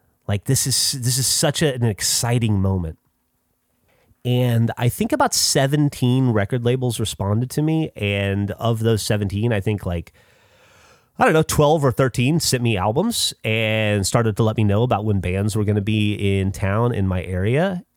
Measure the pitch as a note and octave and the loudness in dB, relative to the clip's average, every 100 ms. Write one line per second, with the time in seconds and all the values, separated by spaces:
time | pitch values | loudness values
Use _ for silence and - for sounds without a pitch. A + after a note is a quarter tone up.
0 | _ _ - G2+ - B2+ C#3 B2 - C#3 | _ _ -4 -4 0 -2 0 -2 -2 -2
1 | A#2+ B2+ B2+ - D#3 - D#3 B2+ A#2 G2+ | -2 -2 -2 0 0 2 0 0 -2 -2
2 | - - A#2+ A#2+ A2+ G2+ F#2+ F#2+ D#2+ - | -2 -2 0 0 2 2 2 0 -2 -10
3 | _ _ _ _ _ _ _ _ _ _ | _ _ _ _ _ _ _ _ _ _
4 | _ _ B2 B2 B2 A#2 A2+ - A#2+ - | _ _ -2 0 2 2 0 0 0 0
5 | A3 C#4+ B3+ - - D3+ C3+ D3 C#3+ - | 0 0 0 0 0 2 2 2 0 2
6 | B2 B2+ B2+ G#2+ G2 B2+ A#2+ C3 B2 A2+ | 2 2 2 2 0 -2 0 0 -2 -2
7 | A2 - G2+ G#2+ B2+ - D#3 D#3+ D#3+ - | -4 -4 -2 0 -2 -2 0 0 -2 -4
8 | G2+ G2+ G2 G2 G2+ - A2+ A2 A2+ A2 | -2 0 0 -2 -2 -2 -2 0 2 2
9 | - G#2+ G#2 G2 A#2 G#2 G2+ G#2 F#2+ F2 | 0 -2 -2 -2 -2 0 -2 -4 -4 -6
10 | - _ _ _ _ _ _ _ - _ | -8 _ _ _ _ _ _ _ -20 _
11 | _ - B3 D#3+ D#3 - D3 D#3+ C#3 A#2 | _ 0 2 4 2 2 4 4 2 2
12 | C3+ - B2 D#3+ - B2+ A#2+ G2+ G2 B2 | 0 0 0 2 0 0 0 0 0 0
13 | A3+ A3+ - - A2+ A2 A2 A2 G#2+ G#2 | -2 -2 -4 -4 -2 0 0 0 0 0
14 | F#2+ B2 A2 G2+ A2 G#2+ G#2 G2+ B2+ G2+ | 0 0 0 0 0 2 2 2 2 0
15 | G#2+ G2 F2+ F#2 G#2+ G#2+ G#2 G#2 G2+ G#2+ | 0 -2 0 -2 -2 -2 0 0 0 0
16 | G#2+ G2+ G2 G2 F#2+ - G2 G#2 A#2+ A2+ | 0 0 0 0 -2 -2 -2 0 0 0
17 | F#2+ F#2 F2 F#2 G2 C3+ F#3+ F3+ - | -2 -2 -4 -4 -2 0 -2 -4 -10